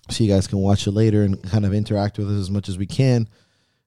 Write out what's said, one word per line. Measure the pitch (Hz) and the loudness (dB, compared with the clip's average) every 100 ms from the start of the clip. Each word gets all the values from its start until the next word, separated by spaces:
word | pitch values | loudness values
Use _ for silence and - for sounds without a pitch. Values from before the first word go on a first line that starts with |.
| - | -8
so | - | 0
you | 107 | 2
guys | 98 - | 2 0
can | 98 | 0
watch | 98 98 101 | 2 0 0
it | |
later | 101 113 104 | 2 2 4
and | 101 98 | 2 -2
kind | 92 107 101 | -2 -2 0
of | |
interact | 104 104 101 101 - | 0 0 -2 -2 -4
with | 101 | -4
us | 101 | -4
as | 92 | -2
much | 101 95 | -4 -6
as | 92 | -8
we | 98 | -4
can. | - 135 120 110 _ _ _ _ _ | 0 2 2 -2 _ _ _ _ _